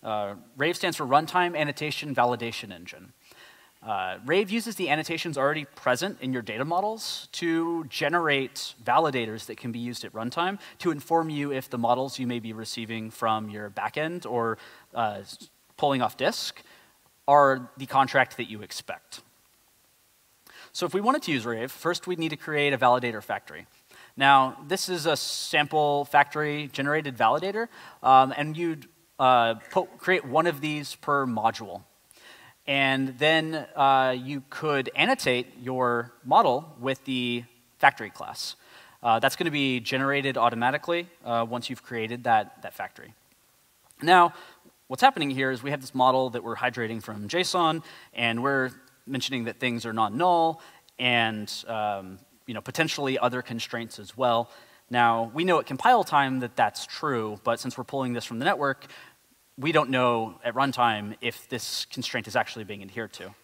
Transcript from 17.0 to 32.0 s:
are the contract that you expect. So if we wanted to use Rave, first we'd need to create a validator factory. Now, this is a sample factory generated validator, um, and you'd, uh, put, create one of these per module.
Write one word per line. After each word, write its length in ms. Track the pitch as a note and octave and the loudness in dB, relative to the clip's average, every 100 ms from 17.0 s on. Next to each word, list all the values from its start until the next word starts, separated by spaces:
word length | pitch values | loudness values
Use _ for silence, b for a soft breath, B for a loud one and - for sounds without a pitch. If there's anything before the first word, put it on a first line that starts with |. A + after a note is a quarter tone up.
| b _ - | b _ 4
are 420 | C#3+ C#3 C3+ B2 - | 8 8 4 -4 -12
the 80 | C3+ | -2
contract 520 | C3+ C3 C#3+ B2+ - | 2 4 4 2 0
that 120 | A#2 | -10
you 140 | G#2+ | -10
expect. 580 | G#2 - - F#2+ _ - _ _ _ _ _ _ _ _ _ _ _ _ _ B B | -12 -12 -12 -14 _ -20 _ _ _ _ _ _ _ _ _ _ _ _ _ B B
So 160 | - F3 | -6 -2
if 80 | F#3 | 0
we 60 | |
wanted 200 | G#3 C#4+ | 2 0
to 80 | A3+ | 2
use 140 | C#3 A2+ | -2 -2
Rave, 260 | A2+ B2 | -4 -6
first 360 | - E3 F3 - | -4 -4 -4 -4
we'd 100 | F3 | -4
need 120 | D#3+ | -4
to 80 | D3+ | -4
create 360 | - D3+ D3 | -4 0 2
a 60 | C3+ | 6
validator 420 | B2+ B2 B2 A2 | 6 6 2 -4
factory. 460 | - G2+ - D2+ F2 B B B B - | -6 -8 -8 -18 -18 B B B B 2
Now, 400 | C3+ C3+ C3 - D3+ | 8 8 6 -2 -6
this 220 | F#3 - | -4 -4
is 160 | F3+ D3+ | -2 0
a 100 | D3 | 0
sample 920 | - - - D#3 D3 D#3 D3 C#3+ C#3+ | -2 -8 -2 0 2 2 2 0 2
factory 640 | C#3+ C#3+ D3+ D3+ D3 D3 | 4 4 0 -2 -2 -6
generated 420 | - C#3 D3+ D3 B2+ | -4 -2 0 -2 2
validator, 520 | A2+ C#3+ F3+ G3+ D3 B B B | 2 2 -2 -4 -8 B B B
um, 320 | B2+ C3 C3 - | 6 8 8 2
and 220 | D3 D#3 | -4 -4
you'd, 300 | E3+ D#3 - _ _ _ | -4 -6 -10 _ _ _
uh, 360 | B2+ B2+ A#2 A2+ - | 4 6 4 0 -2
put, 300 | F#3+ F3+ - | -2 -2 -8
create 260 | - F#3 C#3+ | 0 0 2
one 220 | C#3+ E3+ | 2 2
of 120 | D3 | 0
these 360 | D3+ D3+ C#3+ - | -4 -6 -8 -10
per 320 | - C#3+ C3+ | -2 0 0
module. 560 | A2 A2+ A2 G#2 F2+ - _ | 0 0 -2 -10 -14 -16 _